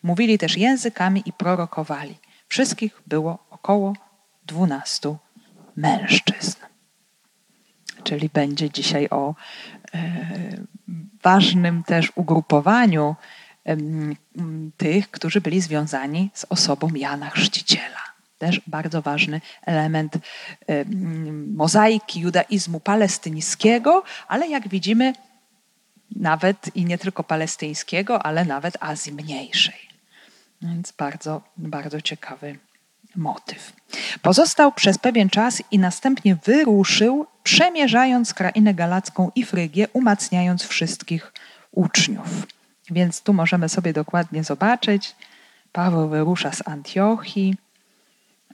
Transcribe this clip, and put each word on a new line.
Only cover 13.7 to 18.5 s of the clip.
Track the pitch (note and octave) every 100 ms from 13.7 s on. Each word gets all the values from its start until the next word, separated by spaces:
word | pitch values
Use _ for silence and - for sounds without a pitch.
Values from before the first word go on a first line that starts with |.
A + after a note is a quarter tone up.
| D#3 D3+ D#3+ D3+ D3 _ -
m, | E3 D#3+ D#3 -
tych, | E3+ F3+ G3+
którzy | - E3 G3+
byli | E3 F3+
związani | E3 D3+ D3+ C3+ C#3 D#3+ G3
z | - -
osobą | F3+ - C#3+ D#3+ D3+
Jana | C#3 C#3+ D3
Chrzciciela. | - - - - - - - - - _ _
Też | E3